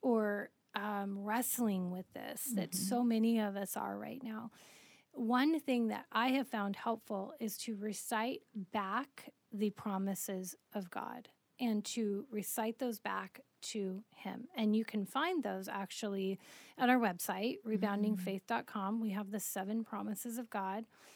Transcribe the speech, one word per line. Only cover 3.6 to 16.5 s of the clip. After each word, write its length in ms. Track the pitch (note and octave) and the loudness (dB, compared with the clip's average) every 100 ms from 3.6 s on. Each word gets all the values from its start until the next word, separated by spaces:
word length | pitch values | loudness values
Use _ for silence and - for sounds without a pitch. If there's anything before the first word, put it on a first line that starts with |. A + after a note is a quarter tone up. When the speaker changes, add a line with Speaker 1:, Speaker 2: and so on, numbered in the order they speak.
| G3 - | -4 -4
Speaker 1:
are 220 | G3+ G3+ | -4 -4
right 240 | A3 B3 | -6 -8
now, 300 | B3 A3 A3+ - - - - - _ | -8 -8 -10 -14 -20 -20 -20 -20 _
one 440 | - A3+ B3 C#4+ D#4+ | -2 4 6 6 4
thing 300 | - B3 A3+ | 4 4 4
that 180 | G#3 - | 0 -2
I 160 | A3 B3 | 0 4
have 180 | C4 C4 | 2 2
found 300 | A3 G3+ G3 | 0 -2 -2
helpful 580 | - A3+ - G3+ G3+ D#4+ | -2 -2 -2 -4 -4 -4
is 160 | A3+ - | -6 -4
to 160 | - | -6
recite 680 | G#3 G#3+ G3 - A3+ A#3 - - A3 F#3 | -4 -4 -6 -2 0 0 -4 -8 -10 -4
back 600 | A3 F#3+ G#3+ C#4 - - _ _ | -2 0 0 -2 -10 -20 _ _
the 180 | G#3 G#3 | 0 0
promises 840 | G3+ G#3+ F#3+ G3 F#3+ - F#3+ F#3 - _ | 0 -2 0 0 -2 -4 -4 -6 -12 _
of 160 | G#3+ F3+ | -8 -6
God 380 | - - - - _ _ _ | -8 -8 -10 -14 _ _ _
and 260 | B3 G#3+ G3+ | 0 2 0
to 400 | - G#3+ G3+ - | -2 0 0 -2
recite 480 | G#3+ - - A3 A3+ | -4 -2 -2 -2 0
those 220 | B3+ G#3+ | -4 -2
back 400 | G#3 G3 F#3+ - - _ | -4 -4 -6 -12 -20 _
to 420 | - A3 F#3+ F#3 A3+ | -6 -2 -2 -4 -10
him. 320 | - G3 - B3 - | -10 -8 -8 -8 0
And 200 | G#3+ G#3+ | 4 4
you 80 | |
can 220 | A3 G#3+ G3 | 2 -2 -2
find 360 | C4 E4 F4+ | 0 0 2
those 240 | A3 F#3+ F#3+ | 0 -2 -4
actually 720 | G3 G3 - G#3+ G3 F#3+ G3 - | -6 -6 -4 -4 0 0 -2 -8